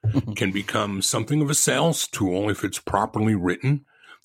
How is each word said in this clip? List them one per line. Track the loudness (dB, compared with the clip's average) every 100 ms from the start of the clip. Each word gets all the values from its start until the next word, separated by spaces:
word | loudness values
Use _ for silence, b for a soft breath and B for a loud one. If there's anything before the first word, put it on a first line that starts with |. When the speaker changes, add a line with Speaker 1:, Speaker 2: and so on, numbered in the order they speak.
| -2
Speaker 1:
<laughs> | 0 -2 -2
Speaker 2:
can | -2
become | -2 -2 -2 -2 -2
something | -2 -2 0 0
of | 2
a | 2
sales | 2 2 2 0 -4
tool | -2 0 0 0
if | -2
it's | -4 -6
properly | -2 0 0 2 2 2
written | 2 0 0 -2 B B B B